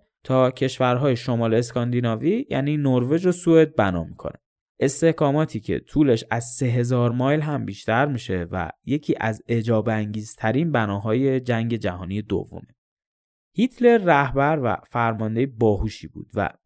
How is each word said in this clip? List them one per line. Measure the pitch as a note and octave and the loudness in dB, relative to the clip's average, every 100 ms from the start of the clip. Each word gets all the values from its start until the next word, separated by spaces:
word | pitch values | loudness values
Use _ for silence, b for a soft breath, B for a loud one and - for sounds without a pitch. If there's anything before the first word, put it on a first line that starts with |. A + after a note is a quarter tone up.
| _ _ | _ _
تا | - C3 B2+ | -2 2 2
کشورهای | - C3 - B2+ B2 D3 B2 | 0 -4 0 0 2 0 0
شمال | - A#2 A2+ | -2 0 2
اسکاندیناوی | A2+ B2 B2 A#2+ A#2+ A#2 A2 C#3+ A3+ - | 2 0 -2 -2 0 -2 -2 -2 -2 -2
یعنی | C3+ C#3 D3+ | -2 -2 0
نروژ | C#3+ B2+ B2 E3 F3+ | 2 2 2 0 0
و | |
سوئد | F3+ E3+ E3 D#3 - | 0 4 6 6 2
بنا | G2+ F2 | 0 0
می‌کنه. | D#2+ - D2 - _ _ _ - | -6 -10 -12 -14 _ _ _ -2
استحکاماتی | C3+ - E3 D#3 D3 D3 D#3 A2 | -2 2 2 2 2 2 -2 -4
که | - D#2+ | -4 -4
طولش | - D3 D3 A#2 - | -2 2 4 2 0
از | A#2 | -4
سه | A#2+ - B2+ | -4 -4 -2
هزار | B2 A#2+ B2 A#2+ | 0 0 2 0
مایل | A#2+ C3 D3+ | 0 0 0
هم | D3+ C#3 G2+ | -2 -4 -6
بیشتر | G2 - A2+ D3 | -8 -2 0 0
می‌شه | B2 - F#2 F2 | -2 -4 -4 -4
و | F#2 E2 - - | -6 -6 -8 -6
یکی | D3 - D#3+ | -4 -2 -2
از | A2 G#2+ - | -2 -4 -4
اجابه‌انگیزترین | A#2 A2+ A2+ A2+ A2 G#2 G#2+ G#2+ - A2 B2 E3+ | -2 0 0 0 -2 -4 -6 -10 -6 -2 0 0
بناهای | C3 G#2 G2 A2 A#2+ C3+ C3 | 0 -2 -2 -2 0 0 -2
جنگ | B2 A#2 A2+ A2+ | -2 -2 -2 -4
جهانی | G2 F#2 F2+ G2+ | -4 -6 -6 -6
دومه. | G#2+ F#2+ - E2+ - _ _ _ _ _ _ _ _ - | -4 -4 -6 -16 -20 _ _ _ _ _ _ _ _ -2
هیتلر | B3 - A#3+ A#3 | -2 4 4 6
رهبر | F3+ C#3+ C#3 C3 C#3+ D#3 | 4 4 2 2 0 2
و | A#2+ F#2 - | 0 -2 -4
فرمانده | A#2+ A#2 A2 A2 A2+ C3+ | -2 -2 -2 -2 -2 -2
باهوشی | A2 A2+ G2+ G#2+ - D#2+ | 2 2 2 -2 -8 -16
بود | E2+ E2 | -16 -10
و | G2+ F#2+ - | -4 -4 -6